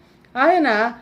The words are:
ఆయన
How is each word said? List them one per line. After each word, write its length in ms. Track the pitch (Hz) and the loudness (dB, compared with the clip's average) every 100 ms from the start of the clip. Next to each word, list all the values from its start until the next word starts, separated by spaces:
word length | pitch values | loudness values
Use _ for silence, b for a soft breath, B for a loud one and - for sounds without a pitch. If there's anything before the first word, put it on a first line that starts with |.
| b b b 247 | b b b -2
ఆయన 560 | 294 359 285 214 233 233 | 0 2 0 -2 -2 -6